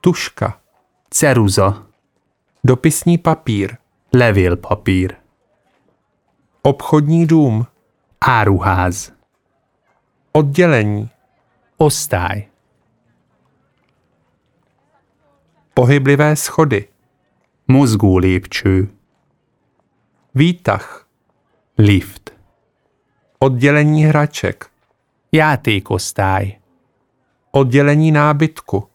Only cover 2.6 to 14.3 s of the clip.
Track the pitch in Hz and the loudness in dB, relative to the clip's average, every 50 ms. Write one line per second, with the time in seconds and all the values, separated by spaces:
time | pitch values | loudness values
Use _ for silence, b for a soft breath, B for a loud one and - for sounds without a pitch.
2.6 | _ 123 127 123 - 160 151 - - 170 175 170 - 170 160 - _ - 113 101 | _ 0 0 2 0 -2 -2 0 0 0 0 0 0 -2 -4 -4 _ -6 -4 -4
3.6 | 98 95 117 - _ _ _ _ _ _ - 127 123 117 101 101 92 90 87 90 | -4 -6 -8 -16 _ _ _ _ _ _ 0 2 2 2 2 2 2 0 0 -4
4.6 | - - - - - - 95 92 92 92 - _ _ _ _ _ _ _ _ _ | -4 -6 -6 -6 -2 -2 -2 0 -2 -4 -6 _ _ _ _ _ _ _ _ _
5.6 | _ _ _ _ _ _ _ _ _ _ _ _ _ _ _ _ _ _ _ _ | _ _ _ _ _ _ _ _ _ _ _ _ _ _ _ _ _ _ _ _
6.6 | _ 139 135 - - - - 151 147 143 160 170 170 156 165 160 151 135 113 110 | _ -2 -2 -2 -4 -2 0 0 2 2 2 0 2 2 2 2 2 2 0 -2
7.6 | 123 - _ _ _ _ _ _ _ _ _ _ - - 127 117 107 101 98 92 | -4 -6 _ _ _ _ _ _ _ _ _ _ -2 0 0 2 2 2 0 0
8.6 | 98 101 92 92 90 90 87 95 - - _ _ _ _ _ _ _ _ _ _ | 0 -2 -2 0 -2 -4 -4 -8 -12 -18 _ _ _ _ _ _ _ _ _ _
9.6 | _ _ _ _ _ _ _ _ _ _ _ _ _ _ _ 151 156 143 139 160 | _ _ _ _ _ _ _ _ _ _ _ _ _ _ _ 0 0 0 0 0
10.6 | 180 175 151 120 107 104 104 104 104 117 _ _ _ _ _ _ _ _ _ _ | 2 2 2 0 0 -2 -4 -6 -8 -10 _ _ _ _ _ _ _ _ _ _
11.6 | _ _ _ _ 160 151 143 - - - - 92 87 92 98 104 101 _ _ _ | _ _ _ _ 0 0 0 -2 -6 -6 -4 -4 -4 -4 -6 -8 -12 _ _ _
12.6 | _ _ _ _ _ _ _ _ _ _ _ _ _ _ _ _ _ _ _ _ | _ _ _ _ _ _ _ _ _ _ _ _ _ _ _ _ _ _ _ _
13.6 | _ _ _ _ _ _ _ _ _ _ _ _ _ _ | _ _ _ _ _ _ _ _ _ _ _ _ _ _